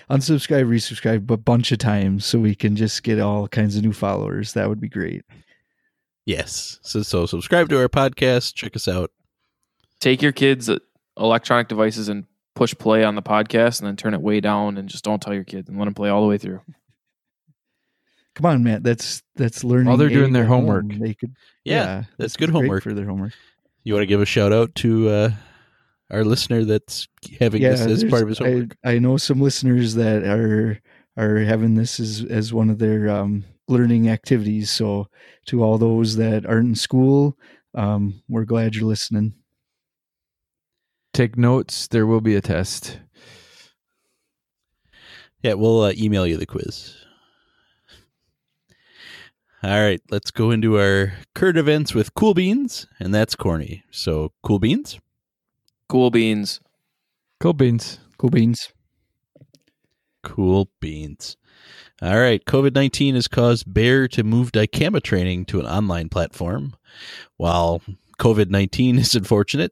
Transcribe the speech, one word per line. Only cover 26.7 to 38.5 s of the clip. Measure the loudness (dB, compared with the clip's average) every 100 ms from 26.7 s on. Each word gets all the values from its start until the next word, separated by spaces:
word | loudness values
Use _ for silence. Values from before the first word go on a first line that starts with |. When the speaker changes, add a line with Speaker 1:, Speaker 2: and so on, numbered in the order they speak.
| 0 -2 -14 -14 _ -12 -2
Speaker 2:
having | 0 2
Speaker 1:
Yeah, | 2
Speaker 2:
this | 2
as | 2 2
Speaker 1:
there's, | 2
Speaker 2:
part | 2
of | 0
his | -2
Speaker 1:
I, | -2
Speaker 2:
homework. | -2 -4 -6
Speaker 1:
I | -2 2
know | 2 0
some | 0 0
listeners | 0 0 2 2 2 0
that | 2 2
are, | 0 0 2 2 0 -4 _ _ _ -4
are | 0 2
having | 2 2 2 2
this | 0 -4
as, | -6 -8 -4
as | -4 -2
one | 0 0
of | 2
their, | 0 0 0
um, | 0 -2 -4 -8 _ -2
learning | 2 4 4 2
activities. | 0 0 0 0 -2 -4
So | -4 -2 -4 -6 _ -20 _ -6
to | 0
all | 2 4
those | 2 2 0 0
that | 0 0 0
aren't | 2 2
in | 0
school, | 0 2 4 4 2 -2 _ _ _
um, | -4 -2 0 -2 -6 -6
we're | -4
glad | -2